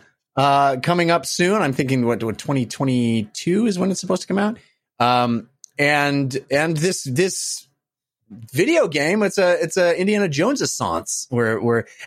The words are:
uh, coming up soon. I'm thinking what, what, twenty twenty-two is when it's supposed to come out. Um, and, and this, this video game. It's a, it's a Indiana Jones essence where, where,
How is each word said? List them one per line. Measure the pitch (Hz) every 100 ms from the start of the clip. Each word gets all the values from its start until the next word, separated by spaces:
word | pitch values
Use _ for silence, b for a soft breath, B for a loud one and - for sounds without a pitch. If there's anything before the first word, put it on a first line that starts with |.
| b b _ -
uh, | 139 139 139 131
coming | 143 175 170
up | 170 165
soon. | - 175 214
I'm | 156
thinking | 127 135 131 117
what, | 113
what, | 113 101
twenty | - 139 120
twenty-two | - 135 127 120 113 104 - - 190 233
is | 180
when | 185
it's | 180
supposed | 180 185
to | -
come | 190
out. | 208 233 b b _ _
Um, | 120 123 123 117 - _ - -
and, | 143 147 143 143 135 131 -
and | 139 160 160
this, | 170 180
this | 139 127 185 - - - - _ _ _ _ _ _
video | 107 113 127 226 339 214
game. | 147 147 214
It's | 202 196
a, | 180 170
it's | 165 -
a | 175 160
Indiana | 190 208 196
Jones | 139 196 285
essence | 147 - 104 82 - - -
where, | 120 113 110
where, | 117 117 113 B